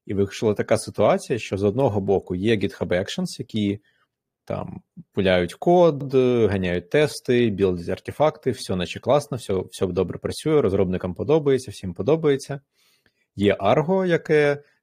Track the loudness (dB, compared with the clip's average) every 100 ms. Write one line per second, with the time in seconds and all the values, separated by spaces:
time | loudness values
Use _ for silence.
0 | -8 -2 -2 0 0 0 0 0 -2 0
1 | 2 2 -2 -6 -4 -2 0 2 0 0
2 | 0 0 0 -4 0 0 -2 -4 -2 -2
3 | -2 -6 -8 -8 -8 -2 -2 -4 _ _
4 | _ _ _ _ -10 -8 -8 -14 _ -20
5 | -10 -2 2 2 0 -2 2 4 4 2
6 | 0 2 4 4 2 2 0 -2 0 0
7 | 0 -2 0 2 2 2 0 0 -6 -8
8 | -8 0 0 0 -6 -6 -6 -6 -6 -6
9 | 0 0 0 -10 -4 -4 -4 -6 -4 -2
10 | -2 -4 -8 -6 0 2 2 2 0 -2
11 | -6 -6 0 2 2 0 -2 -12 -12 -6
12 | 0 2 2 0 -4 -12 _ _ _ _
13 | _ _ _ 0 2 2 2 2 2 0
14 | 2 0 2 2 2 0 -6 _